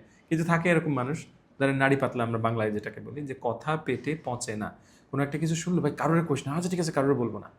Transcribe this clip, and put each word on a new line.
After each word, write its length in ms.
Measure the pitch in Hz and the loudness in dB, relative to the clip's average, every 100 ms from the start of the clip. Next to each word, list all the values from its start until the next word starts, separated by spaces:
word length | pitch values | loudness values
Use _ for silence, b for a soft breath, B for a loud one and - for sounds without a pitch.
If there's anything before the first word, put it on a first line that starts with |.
| - b - | -10 b -4
কিন্তু 180 | 165 170 | 0 2
থাকে 240 | 165 180 | 2 4
এরকম 220 | 160 160 | 4 4
মানুষ, 340 | 131 123 165 - - _ - | 0 -2 -4 -8 -20 _ 0
যারা 120 | 139 | 2
নাড়ি 240 | 135 135 139 | 4 4 4
পাতলা 280 | 123 123 | 2 0
আমরা 140 | 117 113 | 0 0
বাংলায় 320 | 113 117 107 | 0 2 0
যেটাকে 300 | 104 107 107 | -2 -6 -12
বলি, 220 | 107 135 | -12 -10
যে 120 | 143 127 | -8 -4
কথা 360 | 120 113 156 156 | -4 -2 -2 -2
পেটে 400 | 147 120 143 160 | -2 -4 -2 -6
পচে 320 | 131 117 - 107 | -6 -6 -6 -6
না। 160 | 92 - b b b | -6 -10 b b b
কোনো 120 | 139 | -2
একটা 160 | 139 151 | -2 0
কিছু 160 | 160 | -2
শুনলো, 280 | 160 175 175 | -2 0 0
"ভাই 100 | 143 143 | 0 0
কারোর 280 | 143 165 | 2 2
কোষ 220 | 165 135 135 | 2 -2 -2
না, 60 | |
আচ্ছা 180 | 156 175 | -4 -2
ঠিক 100 | 180 | -2
আছে 120 | 160 | 0
কারোর 220 | 151 135 | 2 2
বলবো 240 | 127 117 104 | 2 0 -4
না।" 120 | - | -12